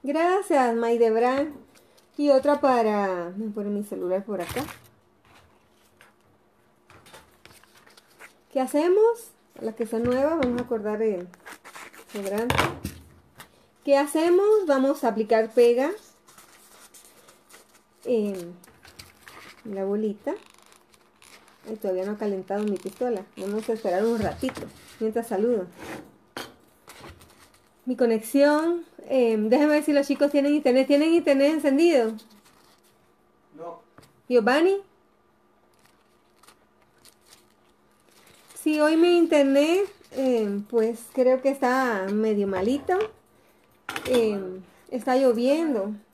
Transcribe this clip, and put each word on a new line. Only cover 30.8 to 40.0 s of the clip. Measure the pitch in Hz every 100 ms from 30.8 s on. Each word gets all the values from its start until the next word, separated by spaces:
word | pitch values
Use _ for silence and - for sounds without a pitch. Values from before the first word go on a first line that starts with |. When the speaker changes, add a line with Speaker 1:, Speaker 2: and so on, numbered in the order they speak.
| 262
Speaker 1:
¿Tienen | 285 320
internet | 339 330 269 285
encendido? | 311 294 269 339 294 226 220 - _ _ _ _ _ _ _ _ _ _ _ _ 156
Speaker 2:
No. | 170 - _ - - _ _
Speaker 1:
¿Giovanni? | 247 214 277 349 392 392 _ _ _ _ _ _ _ _ _ _ _ _ _ _ _ _ _ _ _ _ _ - _ _ - _ _ _ _ _ _ _ _ _ _ _ -
Sí, | 311 302
hoy | 302 320
mi | 349 349
internet, | 330 311 277 277 302 359 403 -